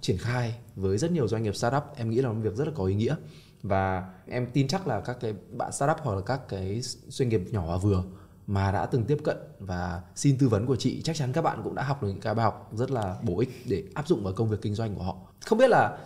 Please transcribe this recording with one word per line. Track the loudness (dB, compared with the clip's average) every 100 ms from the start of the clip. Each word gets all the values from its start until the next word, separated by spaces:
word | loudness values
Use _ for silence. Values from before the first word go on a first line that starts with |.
triển | -2 0
khai | 0 0 -2 -6 -12 -2
với | 0 2
rất | 2
nhiều | 2 2
doanh | 0
nghiệp | 0 0
startup, | 0 0 -2 -4
em | 0
nghĩ | 2
là | 0
một | 0
việc | -2
rất | -2
là | -2 0
có |
ý | 0
nghĩa. | 2 2 0 -6 -20 -20 -10
Và | 0 2 2 -2 -6 -14 -6
em | -4 0
tin | 2 2
chắc | 0 0
là | -2
các | -4 -4
cái | -4 -6 -8
bạn | -6 -4
startup | 0 0 2
hoặc | 0
là | -2 -2
các | -4 -4
cái | -6 -4 -4 -6 -10 -8
doanh | -2 2
nghiệp | 2 0
nhỏ | -2 0
và | 2
vừa | 4 4 0 -8 -18 -14 -2
mà | 2 2
đã | 2 2
từng | 0
tiếp | 2 0
cận | 0 -4 -6 -12
và | -6 -4 -2 -4 -8
xin | 2 4 6
tư | 4
vấn | 4 2
của | 2
chị, | 0 -2
chắc | -2 -2
chắn | 0
các | 0
bạn | 0 0
cũng | -4
đã | -2
học | -2 -2
được | -2
những | -2
cái | -2
bài | 2
học | 2 0 -6
rất | -4 -2
là | -2 -2 -2
bổ | -2 0
ích | 0 -2 -2
để | -2 -2
áp | -4 0
dụng | 0
vào | 0
công | 0 0
việc | 0
kinh | -2
doanh | -2 -4
của | -4
họ. | -4 -6 -12 -12 2
Không | 6
biết | 8
là | 8 4 0